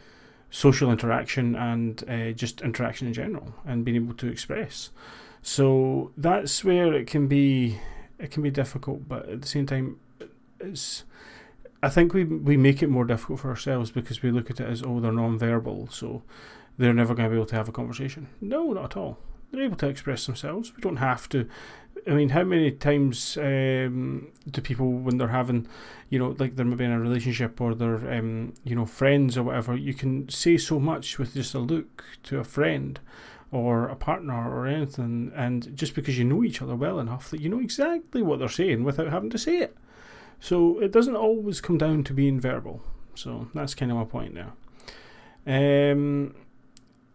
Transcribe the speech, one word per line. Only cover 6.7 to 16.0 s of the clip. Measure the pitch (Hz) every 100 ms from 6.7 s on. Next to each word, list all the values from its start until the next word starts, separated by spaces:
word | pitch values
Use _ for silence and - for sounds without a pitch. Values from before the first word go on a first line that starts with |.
| 180 170
it | 147 117
can | 151 139
be, | 143 139 131 120 101 - - - -
it | 139
can | 151
be | 147
difficult, | 139 127 135 - - 151
but | - -
at | 113
the | 139
same | 143 139
time, | 135 131 - _ - - - _ -
it's, | 185 165 - - - - - - - - - -
I | 135
think | 175 170
we, | 190
we | 165 160 143 143
make | 135 139
it | 151
more | 127
difficult | 120 117 - 123
for | 135
ourselves | 120 139 127 113
because | 123 - -
we | 123
look | 120 113
at | 120
it | 113
as, | 117
"Oh, | 127 120
they're | 117
non-verbal, | 113 117 110 117 117 117 98 117
so | -